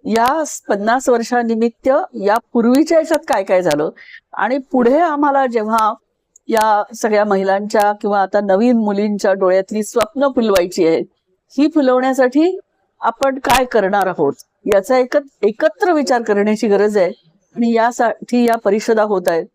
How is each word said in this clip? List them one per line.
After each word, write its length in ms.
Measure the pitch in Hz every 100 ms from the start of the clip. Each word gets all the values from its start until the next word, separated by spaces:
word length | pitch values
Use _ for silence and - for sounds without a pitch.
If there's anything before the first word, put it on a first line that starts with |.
या 400 | - 220 233 311 302
स-, 140 | - -
पन्नास 400 | 208 208 247 269
वर्षानिमित्त 800 | 240 233 247 233 226 233 - 262 269 370
या 240 | 226 202 226 _
पूर्वीच्या 440 | 240 233 262 311 330
याच्यात 220 | 320 302 -
काय 160 | 240
काय 180 | 196 185
झालं 280 | 175 147 151 - - - _
आणि 240 | - 208 277
पुढे 420 | 262 254 233 285
आम्हाला 460 | 339 285 294 277 262
जेव्हा 480 | 233 214 226 214 226 _ _ _ _ -
या 360 | 226 220 208 202 220
सगळ्या 300 | 226 214 208
महिलांच्या 680 | 196 190 196 208 220 208 208
किंवा 200 | 208 202
आता 180 | 190 208
नवीन 380 | 202 190 240 233
मुलींच्या 560 | 208 202 208 202 208
डोळ्यातली 500 | 190 190 185 190 214
स्वप्न 440 | 214 240 214 269 277
फुलवायची 600 | 262 220 196 175 180 165
आहेत, 180 | 160 - _ _ _ _ -
ही 100 | 302
फुलवण्यासाठी 920 | 311 262 254 262 262 254 285 330 381 _ _ _ _
आपण 400 | 220 233 269 269
काय 260 | 277 247 254
करणार 420 | 240 196 202 185
आहोत, 260 | 175 143 - - _ -
याचा 320 | 202 196 254
एक-, 220 | 247 294 285 _
एकत्र 520 | 208 214 311 - 415
विचार 280 | 311 269 247
करण्याची 460 | 226 202 208 214 233
गरज 300 | 196 208 208
आहे. 140 | 175 - _ _ _ 233
आणि 180 | 233
यासाठी 760 | 226 233 240 233 - - 247 233
या 80 | 226
परिषदा 480 | 208 214 208 220
होत 200 | 208 196 185
आहेत. 180 | 165 180